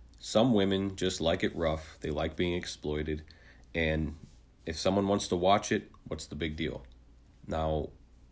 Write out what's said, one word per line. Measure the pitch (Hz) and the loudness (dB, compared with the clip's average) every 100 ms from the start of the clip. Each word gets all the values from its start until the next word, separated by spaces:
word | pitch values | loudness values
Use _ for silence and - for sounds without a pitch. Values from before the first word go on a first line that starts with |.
| - - | -20 -16
Some | - 107 123 | 0 4 6
women | 107 98 95 98 | 6 4 2 0
just | 92 92 - | -2 -2 0
like | 82 92 | 0 2
it | 107 - | 0 0
rough. | 82 78 - - | -2 -2 -6 -10
They | - | -6
like | 76 80 78 | -2 -4 0
being | 90 | 0
exploited. | 87 - - 76 76 76 78 - - - - - | 0 -4 -8 -4 -4 -2 -6 -8 -20 -20 -20 -8
And | 85 80 78 78 78 - - - _ | -2 0 0 -2 -6 -16 -20 -20 _
if | - - | -8 -2
someone | 95 98 98 | 0 2 2
wants | 101 - | 2 0
to | 90 | 2
watch | 90 104 - | 6 4 4
it, | 104 - - - | -2 -2 -16 -12
what's | 76 - | -10 -8
the | 73 | -6
big | 80 | -6
deal? | 76 78 - - - - - - - - | -4 -4 -6 -12 -20 -20 -20 -20 -20 -6
Now, | 82 80 78 - - - - - | -2 0 0 -2 -10 -20 -20 -20